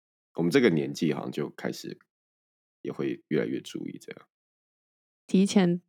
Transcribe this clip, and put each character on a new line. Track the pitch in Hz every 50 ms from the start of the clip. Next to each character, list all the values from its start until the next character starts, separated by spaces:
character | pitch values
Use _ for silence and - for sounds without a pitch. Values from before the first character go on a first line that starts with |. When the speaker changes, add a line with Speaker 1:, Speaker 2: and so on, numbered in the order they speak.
| _ _ _ _ _ _ -
Speaker 1:
我 | 82 85
们 | 87
这 | - 139
个 | 120 101
年 | 82 76 - 71 69
纪 | - - 76 69
好 | -
像 | - 65
就 | - 76 71 -
开 | - - - 58
始 | 58 - - - - - _ _ _ _ _ _ _ _ _ _ _ _ _ _ _ _
也 | - -
会 | - - 69 69 - - _
越 | - 76 67
来 | 57
越 | 58 65 -
注 | - - - 50 -
意 | - - -
这 | - -
样。 | - - - _ _ _ _ _ _ _ _ _ _ _ _ _ _ _ _ _ _ _ _
Speaker 2:
提 | - - 190 202
前 | 196 - 202 180 175 175 175 _